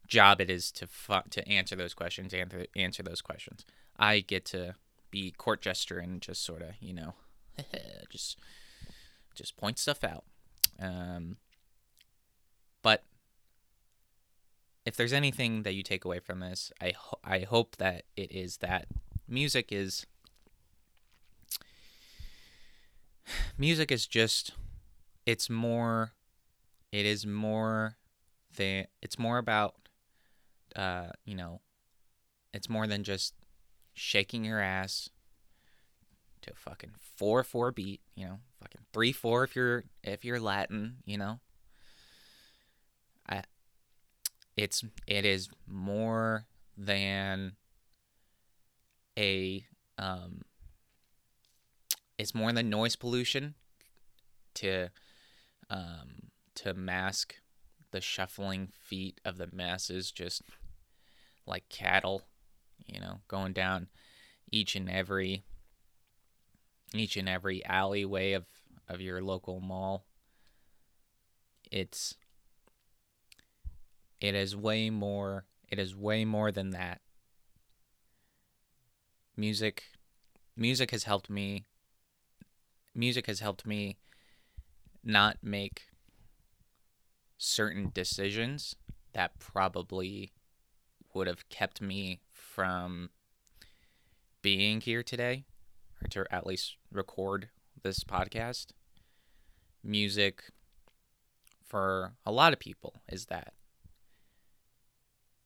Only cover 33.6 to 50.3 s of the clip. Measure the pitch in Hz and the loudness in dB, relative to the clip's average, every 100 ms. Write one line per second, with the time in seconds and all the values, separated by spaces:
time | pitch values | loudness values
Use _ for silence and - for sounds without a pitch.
33.6 | - - - - - 101 98 117 110 110 | -20 -20 -20 -8 2 4 4 0 -2 0
34.6 | 98 95 95 - - - - - - _ | 2 0 -2 -4 -8 -14 -20 -20 -20 _
35.6 | _ - _ _ _ _ _ - - - | _ -20 _ _ _ _ _ -20 -18 -16
36.6 | - - - 104 - - 101 117 127 120 | -16 -16 -18 -20 -20 -2 4 4 4 0
37.6 | 120 120 98 98 - - 92 98 120 - | 0 0 -6 -8 -14 -12 -10 -10 -16 -20
38.6 | 151 - - 110 117 131 117 117 131 - | -20 -20 -6 2 2 4 2 4 2 2
39.6 | 123 120 - - - 101 120 120 110 98 | 2 2 -2 -10 -8 -6 -4 -2 0 0
40.6 | - 107 110 127 98 104 101 120 - - | 0 -4 -6 -8 -8 -4 -4 -6 -12 -20
41.6 | - - - - - - - - - _ | -20 -20 -20 -20 -20 -20 -20 -20 -20 _
42.6 | _ _ _ _ _ _ - 98 - _ | _ _ _ _ _ _ -6 -6 -6 _
43.6 | _ _ _ _ _ _ - - - - | _ _ _ _ _ _ -10 -10 -4 0
44.6 | 104 - 113 - - 101 101 95 92 - | 0 -2 -6 -10 -2 4 4 4 0 -12
45.6 | - 95 95 101 113 113 113 110 110 - | -12 -6 -2 0 0 2 2 0 -4 -18
46.6 | - - 101 98 98 98 98 95 95 95 | -20 -8 -2 0 2 0 0 -2 -4 -8
47.6 | _ _ _ _ _ _ _ _ _ _ | _ _ _ _ _ _ _ _ _ _
48.6 | _ _ _ _ _ - 101 95 95 95 | _ _ _ _ _ 2 2 4 0 -4
49.6 | - - _ - 98 92 90 | -8 -20 _ -6 -4 -4 -8